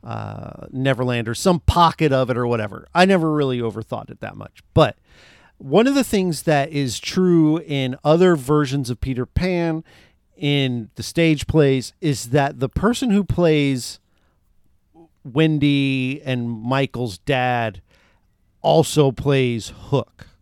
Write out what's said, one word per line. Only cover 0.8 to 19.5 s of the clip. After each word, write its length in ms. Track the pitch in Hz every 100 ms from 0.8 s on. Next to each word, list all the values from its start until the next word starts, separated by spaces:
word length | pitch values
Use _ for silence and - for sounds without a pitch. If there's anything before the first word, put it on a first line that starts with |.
| 135 120 123 120 113
or 60 |
some 240 | 117 190 175
pocket 540 | - - 170 - 156
of 180 | 135 123
it 60 | 120
or 100 | 123
whatever. 400 | 120 104 - -
I 100 | 170 190
never 260 | 190 160
really 260 | 151 139 127
overthought 500 | 117 104 110 113 107
it 120 | -
that 160 | 107 101
much. 240 | 101 _ _
But 240 | - 139 - _ _ - _ _ _
one 300 | 139 156 247
of 80 | 277
the 80 |
things 380 | 240 214 185 147
that 280 | - 151 143
is 300 | 151 135 107
true 580 | - - 185 170 156 160 160
in 300 | 143 131 123
other 320 | 147 160 185 165
versions 520 | 123 151 143 139 120
of 120 | 123
Peter 260 | 131 123 123
Pan 560 | - 180 175 170 160 160 _ _ _ _ _
in 540 | 143 143 135 123 110
the 80 | -
stage 460 | 113 - 165 151 -
plays 440 | 160 143 135 113 _
is 260 | 165 135 120
that 340 | 143 139 135
the 80 | 131
person 420 | - 196 240 262
who 140 | 202
plays 760 | 190 - 175 151 143 131 - - _ _ _ _ _ _ _ _ _ 165 165 _
Wendy 960 | 143 123 160 151 143 143 139 135 127 135
and 260 | 139 127 117
Michael's 680 | 117 117 135 139 120 120 90
dad 640 | - 135 127 123 113 90 _ _ _ _ _ _ _ _
also 480 | 156 156 156 - 139
plays 600 | 123 139 139 127